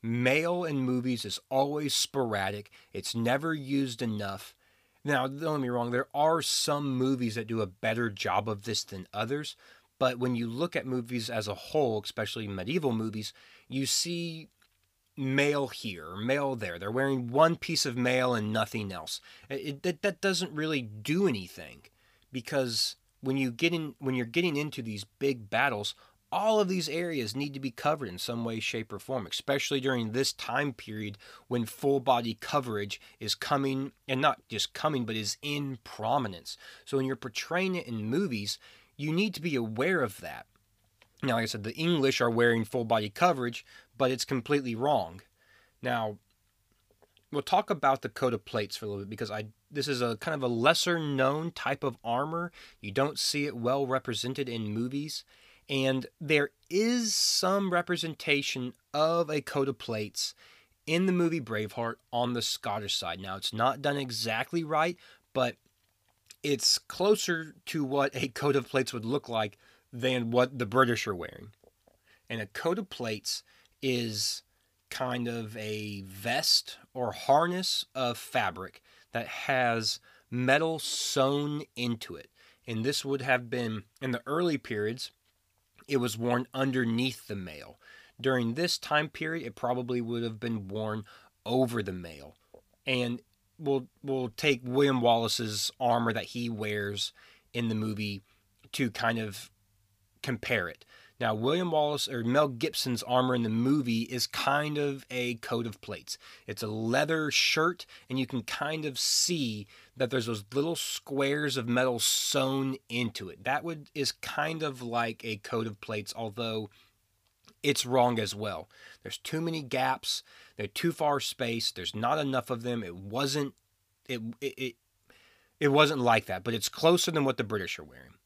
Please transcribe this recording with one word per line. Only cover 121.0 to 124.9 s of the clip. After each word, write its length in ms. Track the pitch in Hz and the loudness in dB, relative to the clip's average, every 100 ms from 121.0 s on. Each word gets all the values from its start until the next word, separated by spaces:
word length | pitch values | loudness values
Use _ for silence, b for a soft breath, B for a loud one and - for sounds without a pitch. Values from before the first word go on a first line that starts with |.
| 151 143 | 2 2
spaced, 560 | - - 120 117 - - | 0 -4 -2 0 -2 -4
there's 200 | 87 107 | -6 -2
not 220 | 117 151 | 0 2
enough 320 | 139 131 123 | 2 0 -2
of 140 | 123 | -4
them. 180 | 120 120 | -2 -4
It 140 | 95 87 | -4 -10
wasn't, 600 | 98 113 139 143 139 - _ _ _ _ - | -6 -2 0 0 -2 -8 _ _ _ _ -8
it, 140 | 123 113 113 | -6 -6 -6
it, 140 | 139 - | -8 -6
it, 180 | 127 - _ | -8 -8 _